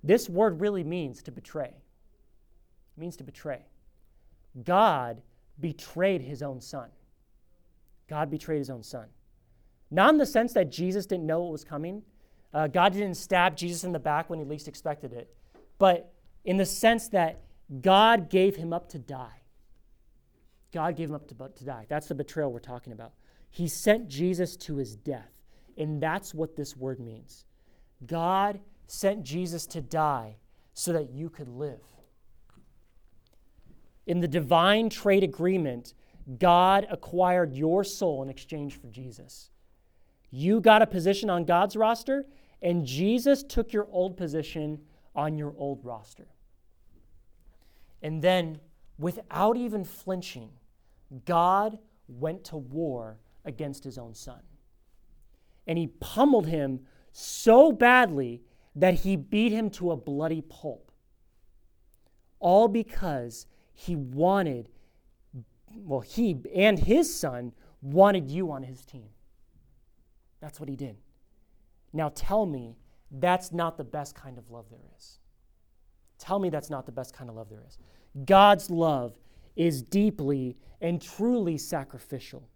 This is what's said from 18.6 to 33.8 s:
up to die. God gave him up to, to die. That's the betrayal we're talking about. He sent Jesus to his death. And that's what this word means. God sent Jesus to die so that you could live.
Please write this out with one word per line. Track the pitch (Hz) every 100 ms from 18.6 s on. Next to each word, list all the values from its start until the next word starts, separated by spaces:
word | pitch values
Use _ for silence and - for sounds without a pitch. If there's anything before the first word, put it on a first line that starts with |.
| 170
up | 170 -
to | 160
die. | 120 135 123 - _ _ _ - _ _ _ _ _ _ _ _ _
God | 170 160 156
gave | 165
him | 147
up | 147
to, | 117
to | 131 - 127
die. | 123 107
That's | 147 151
the | 143
betrayal | 143 - 147
we're | 117
talking | - 123 -
about. | 110 117 _ _ _ -
He | - 175
sent | - - 220 226
Jesus | 135 175 180 175 -
to | - 147
his | 123 107
death. | - 131 107 _ _ - _ -
And | 156 151
that's | 156 175 - 156
what | 160 160
this | 139 131
word | 131 127
means. | 120 110 123 - _ _ _ _ _ _ 113
God | 170 170 190 202 202 - - -
sent | - 196 208
Jesus | 135 160 180 165 -
to | 170
die | 135 160 156 135 110 107 _ _ _ -
so | -
that | 165 143
you | 127 160
could | 156 135
live. | 120 147 123 - _ _ _ - - - - - _ _ _ _ - _ _ _ _ - -